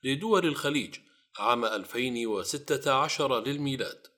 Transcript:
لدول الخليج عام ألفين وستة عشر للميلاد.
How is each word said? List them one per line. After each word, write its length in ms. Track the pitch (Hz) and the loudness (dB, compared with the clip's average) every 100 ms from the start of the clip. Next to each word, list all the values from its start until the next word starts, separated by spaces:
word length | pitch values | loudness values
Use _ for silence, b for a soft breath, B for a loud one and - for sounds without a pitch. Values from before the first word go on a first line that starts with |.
لدول 420 | 131 139 214 202 170 | -4 -2 2 2 2
الخليج 500 | 143 143 147 92 - _ b b - | 0 0 0 -2 -8 _ b b -2
عام 260 | 104 120 | 2 4
ألفين 640 | 113 107 90 120 127 120 113 | 2 0 -4 -4 -2 -2 -2
وستة 640 | 104 90 147 - 139 143 | -2 -4 -6 -2 0 2
عشر 520 | 135 151 - 143 123 | 2 2 0 2 2
للميلاد. 600 | 117 143 143 131 98 - - | 0 -2 -2 -2 -4 -8 -18